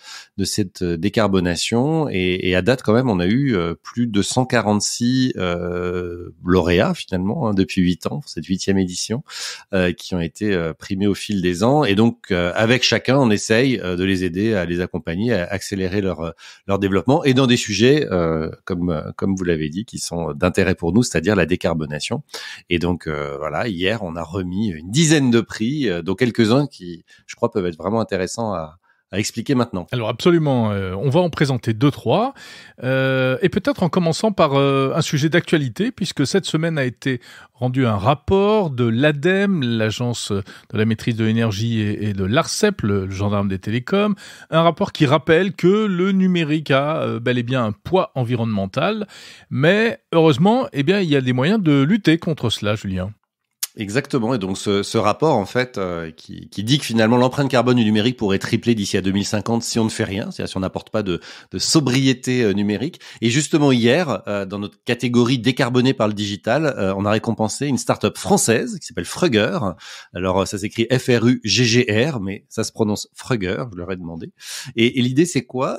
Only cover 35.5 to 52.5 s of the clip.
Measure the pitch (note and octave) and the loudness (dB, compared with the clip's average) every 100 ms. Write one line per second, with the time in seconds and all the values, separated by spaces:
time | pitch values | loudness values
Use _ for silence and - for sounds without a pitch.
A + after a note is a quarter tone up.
35.5 | E3+ C3+ - A3+ - F3+ - C3+ G3 - | 0 0 -2 -4 -4 -4 -2 0 0 0
36.5 | D#3 E3 D#3+ B2+ - C#3 B2 - - - | -2 -2 -2 -2 -2 -4 -4 -6 -20 -20
37.5 | - B2+ B2+ B2 G#2 G2+ D3 - G3 G3+ | -6 -2 2 2 2 2 0 2 2 4
38.5 | A3 E3+ B2 A#2+ A2+ D3+ D3 E3+ F#3+ G3+ | 2 0 0 0 4 2 2 2 2 2
39.5 | F3+ B2 A2+ A2 - B2 A2+ - G2+ - | 0 0 0 0 0 -4 -4 -4 -4 -6
40.5 | - - G#2 A2 G#2+ - A2 A2 A2+ A2+ | -14 -6 0 0 0 -2 0 2 2 0
41.5 | G2 A#2 A2 G#2 G#2 G#2+ G2 F#2+ C3+ - | 0 -2 0 -2 -2 -4 -2 0 0 0
42.5 | - G#3 G3+ G#2+ G2+ F#2+ F#2+ G2+ G#2 G2+ | 0 0 0 0 0 -2 -2 0 0 0
43.5 | F#2+ - A#2 B2 G3 G#3 G3 - - - | -2 -4 -4 0 0 0 -2 -8 -20 -2
44.5 | D#3+ E3 D#3+ G3 - D3 D3+ - E3 G3 | 2 4 2 -2 2 4 4 4 4 4
45.5 | - F3 G#3 G#3+ F3 F#3+ F#3+ F#3 F3 D3+ | 2 4 4 2 0 2 4 4 2 0
46.5 | D#3 D3 C3+ C#3+ D#3 A#2 A2+ B2 B2 A#2 | 0 2 2 2 -2 -2 -2 -2 -2 0
47.5 | C3 A2 G#2 - F#3 E3 C3+ A#2 B2 A2+ | -2 -2 -4 0 0 0 -2 -2 -2 0
48.5 | G#2 G2 C3 F3+ A3 - - - - - | -2 -2 -2 -2 -2 -8 -14 -20 -20 -8
49.5 | A#2+ D3+ G#3 A3+ - _ E3+ D#3+ B2+ F#3+ | 2 4 4 2 -4 _ 4 4 6 4
50.5 | B3 - C3+ C#3 G3+ F3 C#3 B2+ B2 C#3+ | 2 0 -2 0 0 2 2 2 2 2
51.5 | A3+ D#3+ C#3+ C#3 G#3+ F3+ E3 F3+ C#3+ A#2 | 2 4 4 4 2 2 2 0 -2 -2